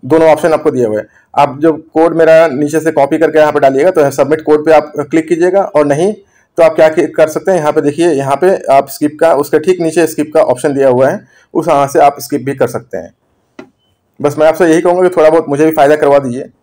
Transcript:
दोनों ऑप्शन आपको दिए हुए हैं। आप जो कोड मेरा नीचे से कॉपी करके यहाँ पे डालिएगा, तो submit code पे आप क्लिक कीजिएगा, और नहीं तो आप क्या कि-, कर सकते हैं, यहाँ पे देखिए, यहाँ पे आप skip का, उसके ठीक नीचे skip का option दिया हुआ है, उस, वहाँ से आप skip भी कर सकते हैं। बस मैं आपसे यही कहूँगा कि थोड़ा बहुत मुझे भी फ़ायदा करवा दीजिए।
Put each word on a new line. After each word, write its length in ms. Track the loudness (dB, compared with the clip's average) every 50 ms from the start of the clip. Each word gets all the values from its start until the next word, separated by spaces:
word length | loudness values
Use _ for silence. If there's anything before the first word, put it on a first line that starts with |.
| -2
दोनों 280 | 0 2 2 4 4 2
ऑप्शन 200 | 2 2 0 0
आपको 180 | 0 -2 -2
दिए 160 | -2 -2 -2
हुए 100 | -2 -2
हैं। 120 | -4 -6 _ _ _ _ _ -2 -2
आप 200 | -2 -2 -2 -2
जो 140 | -2 -2 -2
कोड 440 | -2 -8 _ _ 0 0 0 2
मेरा 320 | 2 2 4 6 4 4 2
नीचे 320 | 0 -4 -6 -2 -4 -2
से 100 | -2 -2 0
कॉपी 260 | 0 0 0 0 -2
करके 200 | -2 0 2 2
यहाँ 140 | 2 2 2
पे 80 | 2
डालिएगा, 300 | 0 2 2 2 0 0
तो 200 | 2 2 0 0
submit 300 | 0 -2 0 0 -2 -4
code 260 | 0 0 0 0 2
पे 60 | 2 2
आप 200 | 2 2 0 -10
क्लिक 320 | -10 -8 -2 -2 -4 -2 -2
कीजिएगा, 340 | -2 0 0 0 0 0 -2
और 240 | 0 0 0 0
नहीं 280 | 0 0 0 -2 -2 -4 -6 _ _ _ _ _ _ _
तो 60 | 0 0
आप 120 | 2 4
क्या 140 | 2 2 2
कि-, 200 | 2 0 -2 -2 0
कर 120 | 0 0 0
सकते 220 | 0 -6 -2 -2
हैं, 80 | -2 0
यहाँ 140 | 0 0 -2
पे 80 | 0
देखिए, 300 | -2 -2 -2 -2 -2 -2
यहाँ 260 | 0 -2 -2 -4 -2
पे 380 | 0 0 0 0 -2 0 0 2
आप 140 | 2 2 -2
skip 280 | -8 -6 -6 -6 -2 0
का, 140 | 0 2 2
उसके 240 | 0 -2 -2 -2 -2
ठीक 220 | 0 0 -2 -2
नीचे 260 | -2 -4 0 0 -2
skip 240 | -2 -2 -6 -8 -2 0
का 60 | 0
option 340 | 0 0 -2 -4 -4 -4 -2
दिया 140 | 0 0 2
हुआ 200 | 2 2 2 0
है, 160 | -2 -4 -10 _ _ _ _ _ -8
उस, 140 | -6 -2 0
वहाँ 180 | 0 0 0
से 120 | 0 0 2
आप 180 | 2 2 0 -2
skip 220 | -10 -8 -8 -8 -6
भी 120 | -8 -4
कर 120 | -4 -4
सकते 320 | -4 -4 -10 -12 _ -14 -14
हैं। 160 | -14 -14 _ _ _ _ _ _ _ _ _ -20 -20 _ _ _ _ _ _ _ _ _ _ _ -4
बस 160 | -4 -2 2
मैं 80 | 2
आपसे 200 | 2 2 2 2
यही 140 | 2 2 2
कहूँगा 280 | 2 0 0 2 0 0
कि 60 | 2
थोड़ा 140 | 2 2 4
बहुत 160 | 2 2 -2 -2
मुझे 180 | -2 0 0
भी 60 | 0 2
फ़ायदा 240 | 2 2 2 2
करवा 220 | 2 2 2 2 2
दीजिए। 260 | 0 -2 -10 -10 -12 -14 _ _